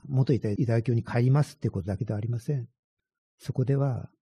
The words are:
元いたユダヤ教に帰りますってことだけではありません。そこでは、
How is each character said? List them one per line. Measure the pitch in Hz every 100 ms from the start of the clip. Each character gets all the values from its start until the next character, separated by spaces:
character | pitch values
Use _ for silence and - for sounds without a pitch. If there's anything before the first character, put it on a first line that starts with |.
| -
元 | 131 135
い | 123
た | 110
ユ | 104
ダ | 117
ヤ | 117
教 | 113
に | 117
帰 | - 120
り | 127
ま | 143
す | 143 -
っ |
て | 113
こ | 95
と | 87
だ | 95
け |
で | 110
は | 107
あ |
り | 113
ま | 120
せ | -
ん。 | 143 117 _ _ _ _ _ _ _
そ | -
こ | 131
で | 127
は、 | 139 139 113 - _